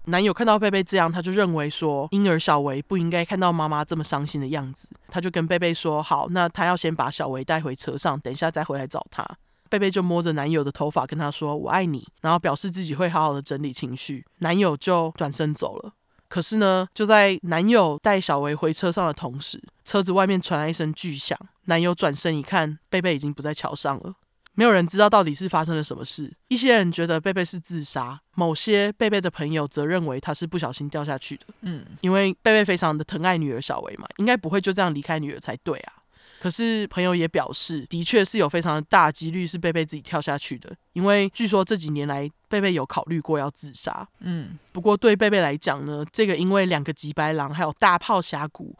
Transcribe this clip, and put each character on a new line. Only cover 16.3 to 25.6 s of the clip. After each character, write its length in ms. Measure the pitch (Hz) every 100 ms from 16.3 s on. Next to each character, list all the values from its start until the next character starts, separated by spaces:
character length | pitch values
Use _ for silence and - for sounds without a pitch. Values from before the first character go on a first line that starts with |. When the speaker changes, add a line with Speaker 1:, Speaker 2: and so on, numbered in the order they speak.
| 185
Speaker 1:
是 140 | 165 220
呢， 320 | 196 185 185 -
就 100 | 208
在 320 | 214 202 190
男 240 | 170 165 202
友 320 | 233 170 147
带 180 | 220 196
小 200 | 180 143
维 160 | 143 147
回 160 | 165
车 180 | 156 180
上 160 | 170 170
的 60 |
同 280 | 147 147 131
时， 200 | - - - _
车 180 | - 202
子 120 | 190
外 120 | 185 190
面 160 | 185
传 160 | - 156
来 120 | 156
一 40 |
声 200 | 165 156
巨 200 | 156 175
响。 240 | 139 - - - _ 185
男 160 | 165
友 120 | 175
转 200 | 170 170
身 240 | 143 175 156
一 40 |
看， 380 | 135 190 156 151 _
贝 140 | 190
贝 120 | 180
已 60 | 147
经 140 | 147
不 80 | 143
在 120 | 151
桥 220 | 151 - 143
上 220 | 143 135
了。 160 | - - _ _ _
没 120 | - 233
有 60 |
人 140 | 190 175
知 120 | 185
道 120 | 208
到 140 | 214
底 100 | 165
是 140 | 147 185
发 160 | 160